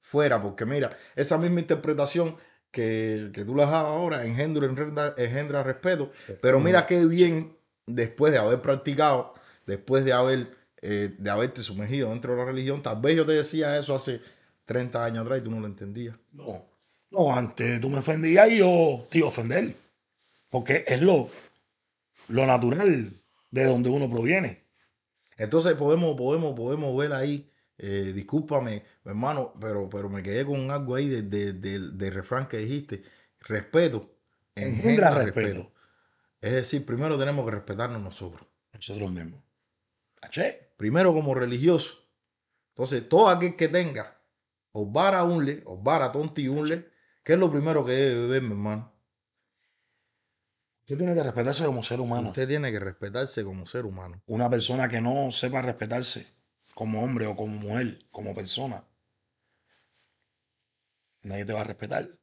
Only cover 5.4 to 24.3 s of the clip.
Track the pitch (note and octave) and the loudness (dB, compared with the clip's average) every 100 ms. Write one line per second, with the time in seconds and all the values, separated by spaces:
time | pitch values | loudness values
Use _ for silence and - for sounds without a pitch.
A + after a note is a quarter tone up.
5.4 | D3 C#3+ C3 C3 F3+ F3+ C#3 - - G2 | -4 -2 -2 -2 0 0 -2 -8 -16 0
6.4 | B2+ C3+ D#3 F3+ E3+ F3+ E3 E3 F3 D#3+ | 4 6 6 4 6 4 6 6 6 6
7.4 | D#3+ - _ _ - B2 A2+ - D3+ C#3 | -4 -12 _ _ -8 -2 -2 2 4 4
8.4 | A#2+ B2 C3+ C3+ D3 C#3 D3+ C3 B2 - | 4 2 2 -2 -2 2 4 4 0 -12
9.4 | _ _ - G2 - C3+ C3+ B2 B2+ C3 | _ _ -8 -8 0 2 4 4 4 2
10.4 | A#2 - _ _ - G2+ G2+ F#2+ G2+ G#2 | -2 -12 _ _ -6 -2 -4 -4 -4 0
11.4 | B2+ B2+ A2+ G2 G#2 C3+ A#2 A#2 B2 B2 | -2 -4 -10 -8 -4 -2 -2 -4 -4 -4
12.4 | B2+ C3 C3 C#3+ C#3+ A2 C3 D#3+ D3+ D#3 | -2 -4 -4 -4 -4 -2 2 4 4 2
13.4 | D3 D#3+ D3+ D3 C#3 C3+ C3 A#2+ - _ | 0 -2 -2 -2 -2 -4 -4 -8 -10 _
14.4 | _ _ _ B2 B2 A#2 A#2 A2+ A2+ C3+ | _ _ _ -4 -2 -2 -2 -2 -4 -4
15.4 | A2 A2+ G#2+ G2 G2 G#2 A#2+ A2+ _ C#3+ | -4 -6 -8 -10 -12 -10 -12 -14 _ -18
16.4 | C#3 F#2+ - _ _ _ _ - D#3 B2+ | -14 -14 -16 _ _ _ _ 2 4 4
17.4 | A#2+ - A#2+ A#2+ C3 C#3 C#3+ D#3+ D#3+ E3+ | 0 -2 -2 0 -2 -2 -2 0 4 8
18.4 | A3 A3+ F#3 F3 D#3+ B2+ A2+ E3 D3+ - | 8 8 6 6 4 2 0 2 2 0
19.4 | A#2 C3 - - _ _ _ _ _ _ | -2 0 -2 -6 _ _ _ _ _ _
20.4 | _ C3 A2+ C3+ - C3 F3 E3+ B2 - | _ -6 0 0 2 2 6 4 2 -10
21.4 | - _ _ _ _ _ _ _ - A#2 | -20 _ _ _ _ _ _ _ -4 0
22.4 | C3 B2 A#2+ C#3 G3+ D3 G2+ G2 _ _ | 4 4 2 2 2 2 -2 -12 _ _
23.4 | _ C3 B2+ B2 B2 C#3 C3+ A#2 A#2 | _ 0 2 4 2 0 0 -2 0